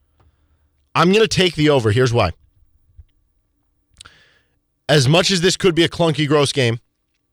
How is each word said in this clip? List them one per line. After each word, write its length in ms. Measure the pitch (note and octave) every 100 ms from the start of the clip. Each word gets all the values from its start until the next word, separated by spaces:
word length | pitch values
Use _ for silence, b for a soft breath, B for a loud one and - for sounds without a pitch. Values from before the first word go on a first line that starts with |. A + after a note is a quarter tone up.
| _ _ _ _ _ _ _ _ _
I'm 180 | C#3 E3+
gonna 160 | G#3 A3
take 260 | - F#3
the 160 | D3+ D3+
over. 220 | C#3 A2
Here's 200 | G#2+ B2+
why. 200 | A#2 F2+ - _ _ _ _ _ - - _ _ _ _ _ _ _ _ _ b b b b b b _ _ -
As 200 | D3+ B2+
much 220 | E3+ F#3
as 100 | F#3+
this 160 | F3+ -
could 180 | F#3+
be 80 | D#3+
a 40 | E3
clunky, 400 | - E3+ D3+ D3
gross 240 | D3 C#3
game, 260 | C3+ A#2+ A2+ _ _ _ _ _